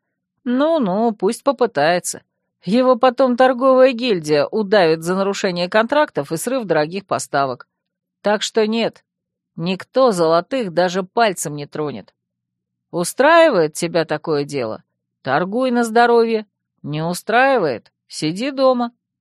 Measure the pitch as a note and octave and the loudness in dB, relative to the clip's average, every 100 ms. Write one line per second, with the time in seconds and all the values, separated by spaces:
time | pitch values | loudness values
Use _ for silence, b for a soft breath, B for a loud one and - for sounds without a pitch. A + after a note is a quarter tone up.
0 | _ _ _ _ B3 B3+ D#4 E4 G3+ G3 | _ _ _ _ -4 -2 0 0 0 0
1 | A#3 G#3 F#3+ A#3 C#4 C4+ A#3+ C#3+ D3+ F3+ | -2 -2 -4 -2 -2 0 -2 0 0 0
2 | - - _ _ _ _ F3+ A#3+ B3+ B3 | -4 -12 _ _ _ _ -2 0 2 2
3 | C4 B3 C4 B3 C4 A#3+ C4+ B3+ C4 A3+ | 2 2 0 4 2 2 2 6 4 2
4 | B3+ F#3 D3+ D3 - A3 G3 G#3 D#3+ D#3+ | -2 -2 0 0 0 -2 2 4 4 2
5 | E3 F#3+ G3 G3 G3 F3 F3+ G#3+ A#3 C#4+ | -2 -2 -2 -2 -4 -4 -2 0 0 0
6 | D4 - C#3+ E3 A#3+ C4 G3 D#3 D3+ F#3+ | 0 -4 -6 -6 -6 -6 -2 0 -2 -6
7 | - C3 - C#3+ C3+ B2 - _ _ _ | -6 -6 -4 -2 -2 -6 -14 _ _ _
8 | _ _ G3+ G#3 - A3+ G#3+ A3+ G3+ - | _ _ -4 -2 -2 -2 -2 -2 -4 -6
9 | _ _ _ _ _ - E3+ F#3 - B3+ | _ _ _ _ _ -10 -6 -6 -4 2
10 | B3+ F3+ D#3+ E3+ F3 C4+ G3 D#3+ F3+ F#3 | 2 2 2 2 0 -6 -4 0 0 -2
11 | F#3 A#3+ A3 E3+ D#3+ D3 C#3+ - D3+ A2+ | -4 0 0 -2 -8 -10 -12 -8 -8 -8
12 | - _ _ _ _ _ _ _ _ E3+ | -16 _ _ _ _ _ _ _ _ -6
13 | E3+ - C#4+ E4+ E4 G3 D#3 - E3+ E3+ | -6 2 4 6 6 4 0 -2 -4 -2
14 | D#3+ D3+ - C#3+ C#3+ C#3+ A2 G2+ _ _ | -2 -4 -4 -4 -4 -6 -6 -8 _ _
15 | _ _ C3+ C#3+ F#3 A3+ C4 A#3+ A3+ A3+ | _ _ -2 -2 -2 -2 -2 0 0 2
16 | A#3+ A#3 A3+ A3 G#3+ _ _ _ C#3 D3+ | 4 4 2 -2 -6 _ _ _ -8 -6
17 | E3 F3 - A3+ C4+ B3+ D#3 A2 _ _ | -4 -6 -2 2 4 2 0 -4 _ _
18 | _ - D#3 F#3 C4+ C4+ C4 B3 A#3+ _ | _ -6 -6 -4 -6 0 2 2 -2 _
19 | _ _ | _ _